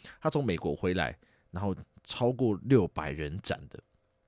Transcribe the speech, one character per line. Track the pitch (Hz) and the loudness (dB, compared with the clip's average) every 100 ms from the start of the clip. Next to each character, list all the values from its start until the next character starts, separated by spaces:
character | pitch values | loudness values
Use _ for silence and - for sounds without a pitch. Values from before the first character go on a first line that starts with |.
| - - | -20 -6
他 | 156 | -2
从 | 151 | 0
美 | 123 82 | 0 0
国 | 85 | -2
回 | 73 92 | 0 0
来， | 92 67 - _ _ _ | 0 0 -4 _ _ _
然 | - | -4
后 | 101 92 - - | -4 -4 -8 -16
超 | - - - | -10 0 0
过 | 123 123 101 | 2 2 0
六 | 117 135 87 | 4 6 6
百 | - 76 | 0 -6
人 | 73 73 87 | -4 -4 -4
展 | - - 69 | -4 -4 -8
的。 | - - _ _ _ | -18 -20 _ _ _